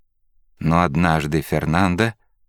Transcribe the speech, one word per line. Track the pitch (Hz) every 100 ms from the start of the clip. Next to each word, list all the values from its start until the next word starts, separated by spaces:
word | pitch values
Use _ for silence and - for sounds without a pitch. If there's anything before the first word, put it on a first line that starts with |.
| _ _ _ _ _ _
Но | 78 82
однажды | 87 73 87 80 73 78
Фернанда | - 78 73 82 95 90 113 - _ _